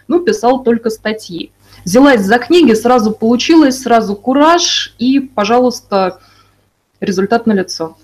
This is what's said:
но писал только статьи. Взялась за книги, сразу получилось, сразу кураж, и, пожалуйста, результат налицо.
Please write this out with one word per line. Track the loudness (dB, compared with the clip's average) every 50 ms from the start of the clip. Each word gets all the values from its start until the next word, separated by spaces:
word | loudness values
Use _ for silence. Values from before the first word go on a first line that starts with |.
| _
но | -4 -4 -2
писал | 0 -2 -2 0 0 0 0 0
только | 0 -2 -2 -2 -2 -6
статьи. | -8 -6 -6 -8 -8 -8 -10 -14 -14 -14 -14 -14 _ _ _ _ -20 -14 -6
Взялась | 0 2 4 4 4 4 2
за | 2 0 0 0
книги, | 0 2 2 4 4 4 2
сразу | 2 2 2 2 2 0 -2
получилось, | -2 -2 -2 -2 -2 0 0 2 4 4 4 4 0 -2
сразу | -2 0 0 0 0 -2 -6
кураж, | -6 -4 -2 0 2 2 2 2 2 0 -2 -4 -6 -8 -10 _ -4
и, | -2 0 0 0
пожалуйста, | -2 -4 -6 -6 -2 0 0 2 2 0 -2 -6 -8 _ -2 -2 -2 -2 -6 -10 _ _ _ _ _ _ _ _ _ _ _ _ _ _ _ _
результат | -8 -6 -4 -4 -2 -2 -2 -2 0
налицо. | 0 -2 -2 -4 -6 -10 -12 -12 -12 -14 _